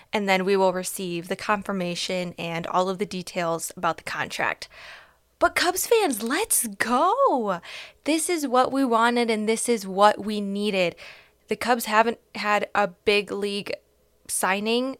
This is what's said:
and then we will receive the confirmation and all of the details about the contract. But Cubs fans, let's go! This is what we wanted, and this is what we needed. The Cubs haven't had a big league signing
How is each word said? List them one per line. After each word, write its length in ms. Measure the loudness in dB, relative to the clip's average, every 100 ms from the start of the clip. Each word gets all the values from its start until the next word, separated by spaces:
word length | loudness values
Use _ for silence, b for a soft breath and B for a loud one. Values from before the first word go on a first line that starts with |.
| B
and 160 | -2 2
then 180 | 2
we 120 | 4 4
will 160 | 4
receive 560 | 2 -4 -6 -6 -6 -6
the 80 | -6
confirmation 1000 | -2 -2 -2 -4 -4 -4 -4 -4 -4 -6
and 280 | -6 -6 -2
all 220 | 0 0
of 100 | -2
the 80 | -4
details 680 | -6 -8 -4 -2 -2 -6 -4
about 220 | -4 -4
the 40 |
contract. 640 | -6 -6 -6 -4 -4 -4 -10 B B B B B _ 0
But 160 | 0
Cubs 320 | 2 0 0 2
fans, 360 | 4 4 0
let's 440 | -2 -2 0 0 -2
go! 920 | -4 0 2 4 4 4 2 0 -4 -6 B B B
This 260 | -2 0 0
is 160 | -2 2
what 260 | 2 4
we 120 | 2
wanted, 460 | 2 4 4 2 2
and 160 | 0 0
this 220 | 0 0
is 180 | -2 -2
what 380 | 4 6 6
we 160 | -2 -4
needed. 540 | -4 -2 0 2 0 -2 B B B B -8
The 80 | -4
Cubs 300 | 0 0 2
haven't 340 | 4 4 0 _ -6
had 320 | 0 0 0
a 140 | 0 0
big 420 | 0 2 2 2
league 440 | -4 -4 -4 -6 -10 _ _ _ _ -8
signing 680 | -2 0 0 0 0 -2 -6